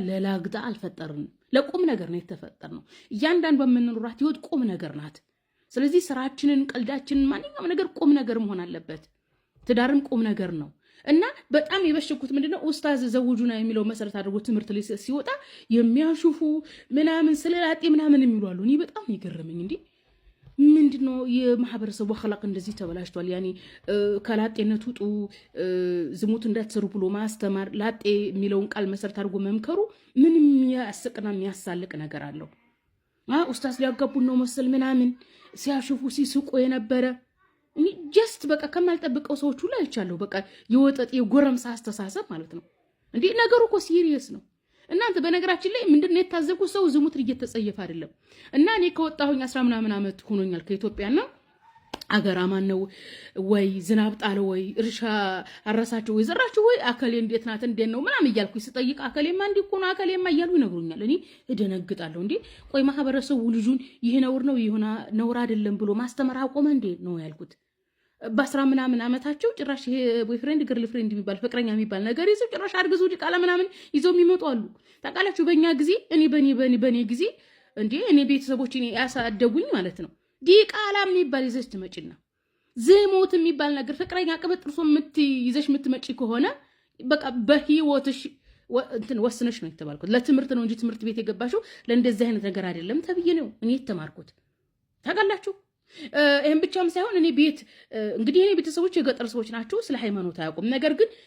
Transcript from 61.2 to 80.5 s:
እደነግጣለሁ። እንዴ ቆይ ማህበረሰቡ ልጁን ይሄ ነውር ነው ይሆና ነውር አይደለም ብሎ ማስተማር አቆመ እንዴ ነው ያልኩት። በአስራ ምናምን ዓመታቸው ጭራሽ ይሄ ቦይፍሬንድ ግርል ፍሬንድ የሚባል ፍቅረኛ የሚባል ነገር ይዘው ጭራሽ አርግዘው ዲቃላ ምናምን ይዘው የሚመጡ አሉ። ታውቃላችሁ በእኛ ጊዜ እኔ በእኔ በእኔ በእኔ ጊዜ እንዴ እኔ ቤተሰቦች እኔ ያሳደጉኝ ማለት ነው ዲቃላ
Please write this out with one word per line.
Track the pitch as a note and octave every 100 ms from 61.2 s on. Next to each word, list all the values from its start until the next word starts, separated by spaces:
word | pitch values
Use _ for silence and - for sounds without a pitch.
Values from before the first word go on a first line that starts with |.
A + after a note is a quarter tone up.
| - - -
እደነግጣለሁ። | G#3+ G3+ F#3 - F#3+ E3 E3
እንዴ | G3 G#4 - - -
ቆይ | C#4
ማህበረሰቡ | C#4 C#4 C4+ C4+ C4+ C4 A#3
ልጁን | A3+ G#3+ C4 - _
ይሄ | A#3 C4
ነውር | B3+ C4
ነው | C#4 B3+
ይሆና | G#3+ A3 G#3+ A3 -
ነውር | G#3+ A#3 A#3+
አይደለም | A#3 G#3+ G#3 G3+
ብሎ | G#3
ማስተማር | G#3 B3 - C4 C4
አቆመ | C4 C#4 D4
እንዴ | C#4 G3+ F3
ነው | F3+ E3+
ያልኩት። | D#3 D3+ E3 _ _ _ _ _ _ _
በአስራ | A#3 A3 C#4 C#4
ምናምን | C4+ C4+ B3+ A#3+
ዓመታቸው | A#3+ B3+ C#4 D4 A#4
ጭራሽ | A#4 C#4 C4+
ይሄ | B3 B3+ B3 A#3
ቦይፍሬንድ | A3 A#3 C#4 D4+
ግርል | C4+ A#3+ A3+
ፍሬንድ | A#3+ G#3+
የሚባል | G#3 F#3+ G3
ፍቅረኛ | A#3+ A#3+ A#3
የሚባል | G#3+ G#3+ G3
ነገር | G#3+ A#3+ F#4
ይዘው | G#4+ A#4+
ጭራሽ | - G4
አርግዘው | F#4 F4+ F4+ F4+
ዲቃላ | F4 D#4+ F4+
ምናምን | F4+ F4+ F#4+ - -
ይዘው | C#4+ F4+
የሚመጡ | F4 F4 F4+
አሉ። | D#4 A#3+ F3+ - _ _
ታውቃላችሁ | C#4 F#4 G4 F4
በእኛ | E4 D#4+ E4
ጊዜ | C#4 D4+ G#4+ -
እኔ | D#4+ D#4
በእኔ | D4 C#4
በእኔ | B3 C4 B3
በእኔ | C4 A#3
ጊዜ | A3 A#3+ G#4 - _ _ _ -
እንዴ | G#3+ C#4
እኔ | A#4 C#4+
ቤተሰቦች | C4 C4+ C4+ C4 B3+
እኔ | C4 A#3+
ያሳደጉኝ | A3+ B3+ B3+ A#3 G3+ A#3 C4 C#5
ማለት | B3+ F3+ F#3
ነው | E3 _ _ _
ዲቃላ | C#4